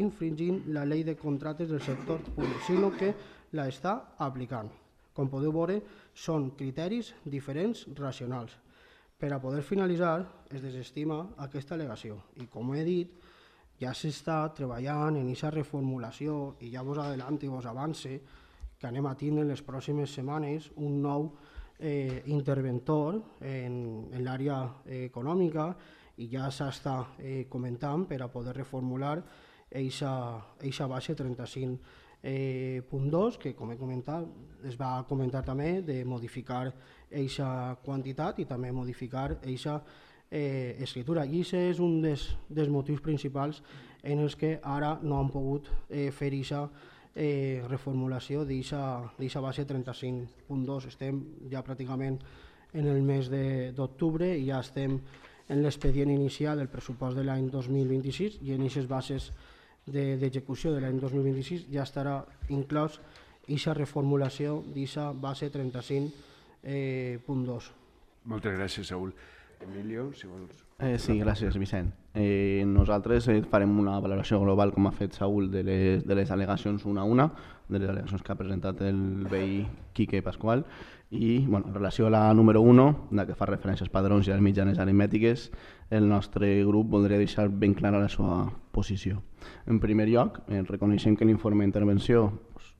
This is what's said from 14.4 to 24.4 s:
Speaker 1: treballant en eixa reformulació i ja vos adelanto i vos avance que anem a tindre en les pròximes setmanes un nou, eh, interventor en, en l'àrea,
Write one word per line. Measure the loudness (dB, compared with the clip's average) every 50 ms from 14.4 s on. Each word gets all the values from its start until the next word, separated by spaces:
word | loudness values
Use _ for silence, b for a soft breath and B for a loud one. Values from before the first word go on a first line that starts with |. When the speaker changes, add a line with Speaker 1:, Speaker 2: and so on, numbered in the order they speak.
| -2 -4 -4
Speaker 1:
treballant | -6 -8 -6 -6 -6 -4 -4 -2 -2 0 0 0
en | 0 -2 -2
eixa | -4 -4 -4 -4 -2
reformulació | -4 -4 -4 -4 -4 -2 -2 -4 -4 -6 -8 -10 -8 -6 -4 -4 -4 -6 -8 -10 -14
i | -14 -12 -10
ja | -8
vos | -6 -6 -4 -4
adelanto | -4 -4 -6 -6 -6 -6 -6 -4 -4
i | -6
vos | -6 -6 -8
avance | -8 -6 -6 -4 -6 -6 -6 -8 -10 -10 -12 -14 b b b b b b b b b b
que | _ -10 -6
anem | -4 -4 -4 -4
a | -4
tindre | -4 -4 -2 0 0
en | 0 -2
les | -4 -6 -8
pròximes | -10 -12 -10 -6 -4 -4 -2 -4 -4 -6
setmanes | -8 -6 -6 -4 -4 -4 -4 -6 -6 -8 -10 -10
un | -6 -4 -2 -2 0
nou, | 0 0 0 -2 -2 -4 -8 b b b b b b b b
eh, | -10 -6 -4 -4 -2 -4 -4 -6 -6 -6 -4
interventor | -2 -2 0 0 0 0 0 -2 -2 -2 0 0 0 2 2 0 -2 -4 -6 -10 -14 -12
en, | -10 -8 -8 -6 -6 -6 -6 -6 -6 -8 -8 -10 -10 -10 -8
en | -6 -6
l'àrea, | -4 -4 -4